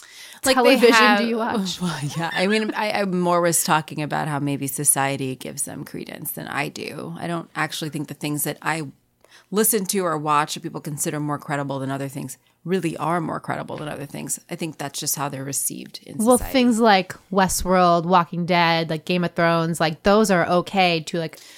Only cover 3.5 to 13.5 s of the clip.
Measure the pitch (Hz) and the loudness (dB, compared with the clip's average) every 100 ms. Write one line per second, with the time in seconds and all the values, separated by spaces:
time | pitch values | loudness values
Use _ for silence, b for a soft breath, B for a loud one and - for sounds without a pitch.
3.5 | 165 - 156 - 147 147 151 151 143 143 | 2 2 2 0 -6 -4 -2 -2 -2 -2
4.5 | 139 135 - 143 139 139 139 131 127 147 | -2 -4 -2 0 0 0 -2 -4 -8 -10
5.5 | 143 - - - - - - - - - | -10 -10 -10 -12 -12 -12 -12 -12 -10 -8
6.5 | 135 151 - - 151 165 165 170 170 - | -6 -8 -8 -12 -10 -12 -10 -8 -8 -8
7.5 | 156 156 - 160 147 147 143 151 147 151 | -6 -6 -6 -8 -8 -10 -8 -6 -4 -6
8.5 | 143 156 160 139 - _ _ b b b | -6 -4 -4 -6 -14 _ _ b b b
9.5 | 190 220 214 185 202 180 156 151 147 151 | 0 0 0 -2 -2 -2 -2 0 0 0
10.5 | - 160 151 160 147 170 151 147 143 - | -4 -10 -10 -8 -6 -4 -4 -4 -6 -4
11.5 | 143 139 139 135 135 139 143 135 - _ | -4 -4 -4 -4 -6 -6 -8 -12 -14 _
12.5 | _ 165 190 165 - 151 175 160 160 - | _ -4 -2 -2 -4 -2 -2 -2 -6 -6